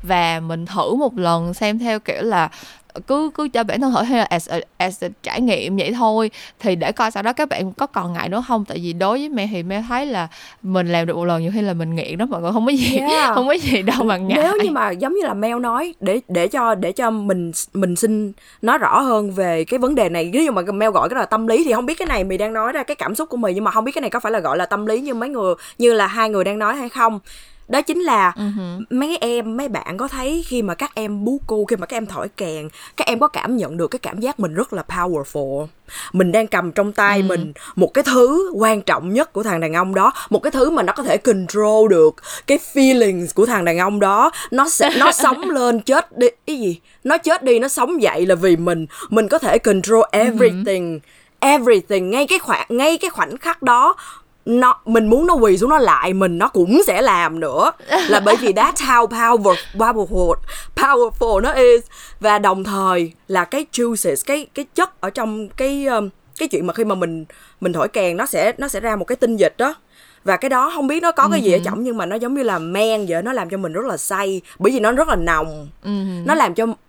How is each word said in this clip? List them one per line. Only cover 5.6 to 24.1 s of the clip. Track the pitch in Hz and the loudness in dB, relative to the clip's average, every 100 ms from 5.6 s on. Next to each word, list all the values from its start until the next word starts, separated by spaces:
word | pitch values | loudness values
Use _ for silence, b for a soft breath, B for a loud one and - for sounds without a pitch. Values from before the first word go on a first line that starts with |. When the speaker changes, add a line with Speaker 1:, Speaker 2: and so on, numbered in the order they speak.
| 113 196 | -2 -4
Speaker 1:
vậy | 156 | -4
thôi, | 240 226 220 220 B B _ | 0 0 0 -2 B B _
thì | 214 180 | -2 0
để | 143 | -2
coi | - 226 | -2 -2
sau | 202 | -2
đó | 208 | -4
các | 247 - | -2 -4
bạn | - 190 | -4 -6
có | 185 285 | -6 -6
còn | - 175 | -6 -6
ngại | 170 165 | -8 -6
nữa | 196 247 | -8 -4
không. | 226 | -4
Tại | 202 - | -4 -8
vì | 175 | -8
đối | 170 190 240 | -4 -2 -2
với | 302 | -4
Mel | 262 202 | -6 -6
thì | 214 | -6
Mel | 170 196 226 | -6 -6 -6
thấy | 247 285 | -6 -4
là | 214 165 B B B | -6 -6 B B B
mình | 185 185 175 | -4 -2 0
làm | 170 165 | 0 0
được | 170 | -2
một | |
lần | 175 165 | -2 -2
nhiều | 165 | -2
khi | 214 | -2
là | 208 | -2
mình | 170 165 | -4 -4
nghiện | 165 - 170 | -4 -6 -4
đó | - | -4
mọi | 165 | -4
người, | 170 | -2
không | 220 233 | 0 0
có | |
gì, | 277 247 262 | 0 0 0
Speaker 2:
Yeah. | 277 311 285 | 0 2 2
Speaker 1:
<laughs> | |
không | 220 254 | 2 2
có | |
gì | 339 285 247 | 0 0 0
đâu | 190 254 | 0 0
mà | 226 185 | 0 0
ngại. | 190 - | 0 2
Speaker 2:
Nếu | 320 415 | 2 2
như | 415 | 0
mà | 285 214 | 0 -2
giống | 180 262 | -2 -2
như | 381 320 | -2 -2
là | |
Mel | 196 220 240 | -2 -2 -2
nói, | 247 233 330 - | -2 -2 -4 -6
để, | 190 220 - | -2 -2 -2
để | 180 175 | -2 0
cho, | 277 233 | 0 0
để | 208 175 | 0 -2
cho | 196 240 | -2 -2
mình, | 220 202 185 170 160 - | -2 -2 -2 -4 -8 -8
mình | 196 190 175 | -4 -2 0
xin | 226 214 208 196 b b | 0 0 -4 -10 b b
nói | 226 285 | 0 2
rõ | 202 214 | 2 2
hơn | 269 220 208 | 2 0 0
về | 190 185 165 | -2 0 0
cái | 160 254 | -2 -2
vấn | 254 | 0
đề | 285 190 | 2 0
này. | 170 170 | 0 -2
Ví | 226 | 0
dụ | 320 | 0
mà | 202 | 0
Mel | 180 196 220 | -4 0 2
gọi | 185 147 | 2 0
cái | 254 | -2
là | 202 | -2
tâm | 220 226 | -2 2
lý | 226 | 2
thì | 330 | 2
không | 220 247 | 0 -2
biết | 320 | -6
cái | 349 | -4
này | 247 | -2
mày | 185 190 | -2 -2
đang | 214 | -4
nói | 226 226 | -2 -4
ra | 285 | -4
cái | 254 | -6
cảm | 294 - | -6 -6
xúc | 208 320 | -6 -6
của | 247 | -4
mày, | 220 | -2
nhưng | 185 | 0
mà | 208 | 0
không | 220 | 0
biết | 226 | -2
cái | 311 | -4
này | 247 | -4